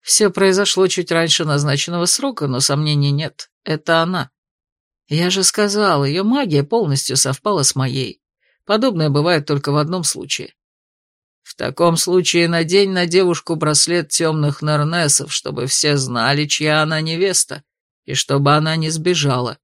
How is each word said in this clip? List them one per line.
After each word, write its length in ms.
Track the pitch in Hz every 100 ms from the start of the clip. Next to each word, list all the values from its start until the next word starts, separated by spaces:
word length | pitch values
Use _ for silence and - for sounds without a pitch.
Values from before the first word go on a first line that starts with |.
"Всё 300 | - - 208
произошло 560 | 180 190 190 202 - 190
чуть 240 | - 175
раньше 320 | 165 165 -
назначенного 600 | 156 143 143 139 - 175 175
срока, 400 | - 277 233 143
но 140 | 127
сомнений 500 | 139 143 151 147 143
нет. 380 | 143 156 - - _
Это 380 | - 156 - 165
она. 280 | 165 185 135 _ _ _ _ _ _ _ _
Я 220 | 151 180
же 140 | 190
сказал, 600 | 185 - 208 202 202 151
её 200 | 139 160
магия 380 | 202 269 247 147
полностью 540 | 143 - 147 139 - 127
совпала 480 | 131 131 208 190
с 100 | 135
моей. 480 | 135 131 135 120 - _ _ _ _
Подобное 460 | - 214 262 180 156
бывает 360 | 143 160 165 147
только 260 | 143 143
в 40 | 147
одном 280 | 151 185
случае". 500 | 165 - 143 - - _ _ _ _ _ _ _ _ _
"В 120 | - -
таком 400 | 123 139 170 165
случае 520 | - 185 175 170 170
надень 440 | 170 160 190 196
на 140 | 185 175
девушку 500 | 180 180 170 - 160
браслет 520 | 151 151 - 175 160
тёмных 540 | - 160 156 147 143
Нернесов, 680 | 151 151 147 170 156 - 147
чтобы 340 | - 135 - 127
все 300 | - 151 143
знали, 500 | 131 123 117 143 151
чья 360 | - 151 151
она 180 | 156 156
невеста, 640 | 160 165 196 175 - - _ _ _ _
и 100 | -
чтобы 400 | 139 - 139 143
она 220 | 151 156 160
не 140 | 156
сбежала". 680 | 160 170 170 143 127 123 -